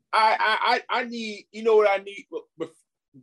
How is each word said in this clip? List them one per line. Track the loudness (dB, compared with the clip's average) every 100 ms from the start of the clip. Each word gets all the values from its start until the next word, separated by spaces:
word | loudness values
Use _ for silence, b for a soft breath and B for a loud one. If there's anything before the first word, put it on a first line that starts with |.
| -2
I, | 2 4 2
I, | 0 0 0 -2 -2
I, | -6
I | -4
need, | -8 -10 -12 -14
you | -4
know | 2 4
what | 4
I | 2
need? | -4 -18 -14
Look, | -14 -12 -12
bef-, | -12 _ _ _ _ -20